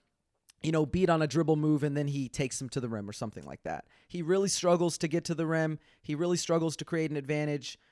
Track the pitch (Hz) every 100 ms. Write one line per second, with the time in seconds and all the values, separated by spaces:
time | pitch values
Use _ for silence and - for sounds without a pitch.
0 | _ _ _ _ _ _ 151 160 147 175
1 | 180 165 151 160 156 156 151 151 147 143
2 | 143 143 127 - 135 - 131 139 123 110
3 | 98 104 113 - 73 71 - 78 - _
4 | _ 175 160 190 196 - 180 170 175 -
5 | 165 170 - 160 160 160 160 156 _ _
6 | - 147 175 175 - 165 160 147 151 170
7 | 160 151 135 151 151 147 - - _